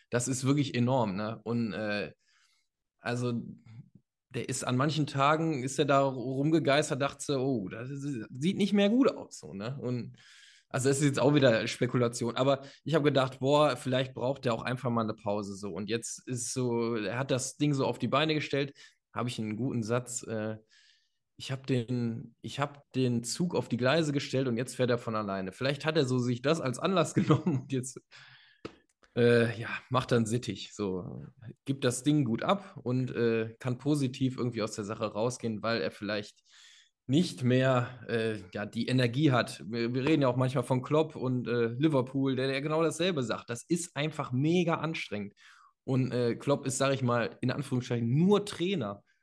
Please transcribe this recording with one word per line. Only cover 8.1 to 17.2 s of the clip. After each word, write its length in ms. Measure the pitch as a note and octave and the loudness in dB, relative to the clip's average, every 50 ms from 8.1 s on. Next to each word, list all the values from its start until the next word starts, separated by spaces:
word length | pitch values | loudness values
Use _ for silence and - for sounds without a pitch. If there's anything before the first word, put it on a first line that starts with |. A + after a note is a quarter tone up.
| C#3+ A2+ G#2+ - - B2 | -6 -8 -8 -10 -8 -4
sieht 180 | C3+ F3+ G3 | -2 0 0
nicht 160 | - G3 G3+ G#3 | 2 2 2 4
mehr 180 | G3+ G3+ G3+ | 4 4 6
gut 180 | A3 B3+ C4+ - | 4 4 4 4
aus“, 300 | - - - - - - | 2 0 -4 -14 -14 -16
so, 160 | - D2+ - | -14 -12 -8
ne? 240 | F#2+ G2+ A#2 C3+ C#3 | -8 -6 -6 -6 -6
Und, 360 | - A#2+ B2 A#2+ G#2+ B2+ - - - - - - - - - _ _ _ | -4 -4 -4 -4 -6 -8 -12 -18 -20 -20 -20 -20 -20 -20 -20 _ _ _
also, 200 | - C3+ A#2+ C3+ | -4 0 2 2
das 100 | C#3 - | 4 4
ist 60 | D3+ | 4
jetzt 160 | C#3+ B2+ A#2+ | 2 4 4
auch 140 | G2+ C#3 D3 | 4 6 6
wieder 320 | D3 C3 B2+ A2+ G#2+ G2 A#2+ | 8 8 6 6 4 2 0
Spekulation, 680 | - - B2+ A#2+ - C3 A#2+ A#2+ A#2+ - A#2+ A#2 - | -2 -2 -2 0 2 2 0 0 0 -2 -4 -4 -2
aber 280 | - C3 C#3 C#3 C3 - - - - - | 0 2 2 2 0 -2 -8 -20 -12 -4
ich 140 | C#3 D3+ | 0 0
hab 80 | D#3+ C#3 | 2 2
gedacht, 340 | D3 C3+ C#3 C3 C3 B2+ - | 4 4 2 2 0 -2 -2
boah, 380 | B2+ C3+ D3 D3 D3+ D3 B2+ | 2 4 6 6 6 4 2
vielleicht 380 | B2 - C3+ B2+ B2+ C3+ B2+ - | 0 -2 -2 0 0 0 -2 -4
braucht 300 | A#2 A2+ B2 C#3 C#3 - | -4 -4 -4 -4 -2 -2
der 80 | B2+ A2+ | -2 -2
auch 120 | A#2 - | -2 -2
einfach 260 | - B2+ B2+ - B2+ | -4 -4 -4 -2 -2
mal 140 | A#2 A#2 A2+ | 0 0 0
eine 100 | G#2+ - | -2 -4
Pause, 400 | - - G#2 G2+ G#2 G#2 G2 G2+ | -4 -4 -2 -2 -2 -2 -4 -8
so. 160 | F#2+ G2 G2+ | -8 -8 -8
Und 180 | E2 F2 G#2 G2 | -6 -6 -4 -4
jetzt 380 | A2 A#2 - - - - - | -4 -4 -4 -6 -12 -12 -8
ist 260 | - B2+ A#2+ A2+ - - | -6 -6 -6 -6 -4 -4
so, 440 | C3 B2+ B2 A#2 A#2 A#2 A#2 A#2+ | -2 -2 0 0 0 0 0 -2
er 220 | A2+ G#2+ F#2 G#2+ | -2 -2 -2 -2
hat 120 | A#2+ | -2